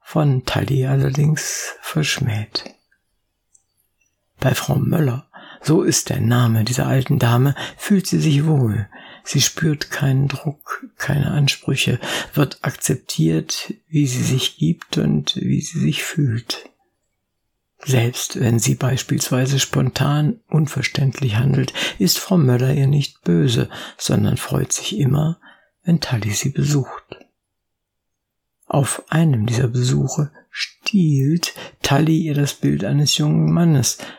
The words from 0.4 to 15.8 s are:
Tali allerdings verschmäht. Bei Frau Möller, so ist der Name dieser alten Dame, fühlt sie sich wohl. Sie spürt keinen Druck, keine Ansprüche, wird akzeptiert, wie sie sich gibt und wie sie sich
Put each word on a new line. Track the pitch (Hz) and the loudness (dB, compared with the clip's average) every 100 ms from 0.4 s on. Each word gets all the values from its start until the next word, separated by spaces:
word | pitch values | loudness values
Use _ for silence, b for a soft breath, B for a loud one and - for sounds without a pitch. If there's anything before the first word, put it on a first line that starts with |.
Tali | - - - 135 131 | 0 -2 -2 -2 0
allerdings | 139 139 135 147 156 - - - - | 0 0 2 2 0 -4 -8 -10 -12
verschmäht. | - 156 151 - 120 107 107 - - - _ _ _ _ _ _ _ _ _ _ _ _ _ _ _ _ | -8 -4 -2 -2 -2 -2 -6 -8 -10 -20 _ _ _ _ _ _ _ _ _ _ _ _ _ _ _ _
Bei | 135 | -2
Frau | 131 - 135 | 0 0 0
Möller, | 135 165 147 123 - B B B | 2 2 0 -2 -8 B B B
so | - 160 | 0 2
ist | - 139 - | 2 0 -2
der | - | 0
Name | 107 120 120 113 | 2 2 4 2
dieser | 107 123 131 | 0 0 0
alten | 131 127 135 | 0 2 2
Dame, | 120 120 135 131 B B | 2 4 2 0 B B
fühlt | - 202 180 | 2 2 2
sie | 170 | 0
sich | 156 143 | 2 2
wohl. | 160 151 120 101 101 B B B | 2 2 2 0 -4 B B B
Sie | - 143 | -4 0
spürt | - - 160 147 - | 0 0 -2 -2 -6
keinen | - 139 135 139 | -4 0 2 0
Druck, | 135 - 143 - - 262 _ | -2 -8 -10 -12 -14 -14 _
keine | - - - | -4 -2 0
Ansprüche, | 147 143 - - 135 - 123 B B B | 0 0 0 -4 -2 0 -2 B B B
wird | - 147 - | -2 -2 -2
akzeptiert, | 147 - - 143 _ - 160 160 156 - - - _ | -8 -6 -4 -4 _ 0 2 2 -2 -8 -8 -14 _
wie | 151 143 | 0 0
sie | 123 | 0
sich | 113 131 - - | 0 0 -2 -2
gibt | 156 170 - - | -2 -2 -4 -2
und | 151 151 143 - | 0 0 -2 -4
wie | - 139 | 0 -2
sie | - | -2
sich | 165 | -2